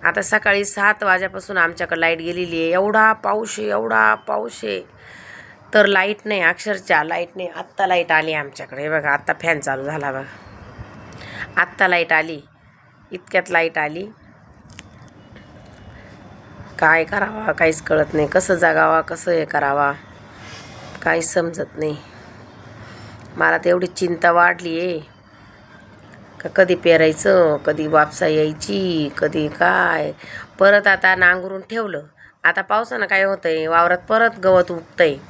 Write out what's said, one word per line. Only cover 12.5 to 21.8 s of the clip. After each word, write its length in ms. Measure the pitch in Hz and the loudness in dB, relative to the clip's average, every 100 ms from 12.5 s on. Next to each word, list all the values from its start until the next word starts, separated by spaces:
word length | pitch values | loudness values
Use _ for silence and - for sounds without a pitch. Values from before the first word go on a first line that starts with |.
| _ _ _ _ _ _ | _ _ _ _ _ _
इतक्यात 400 | 180 - 185 180 | -16 -4 -4 0
लाईट 280 | 170 165 160 | -2 -2 -2
आली. 280 | 151 156 202 226 - - _ - - - - - - - - - - - - - - - - - - - - - - - | -6 -6 -14 -16 -20 -20 _ -20 -20 -20 -20 -20 -20 -20 -20 -20 -20 -20 -20 -20 -20 -20 -20 -20 -20 -20 -20 -20 -18 0
काय 260 | 160 165 | 2 4
करावा, 480 | 160 202 202 220 214 | 2 -2 -4 -6 -6
काहीच 300 | 156 165 156 | 0 0 0
कळत 320 | - 156 151 | -2 0 0
नाही, 120 | 156 151 | 0 0
कसं 280 | 185 185 | 0 0
जगावा, 460 | 180 170 156 160 160 | 2 2 4 2 2
कसं 320 | 156 165 - | -2 -8 -2
हे 120 | 170 | -2
करावा, 480 | 151 147 143 143 143 143 - - - - - - - - - - | 0 -2 -2 0 0 -2 -12 -20 -20 -20 -20 -18 -20 -20 -18 -6
काहीच 320 | - 165 165 | -2 -2 0
समजत 440 | - 170 160 - | -2 -2 -6 -10
नाही. 180 | - | -6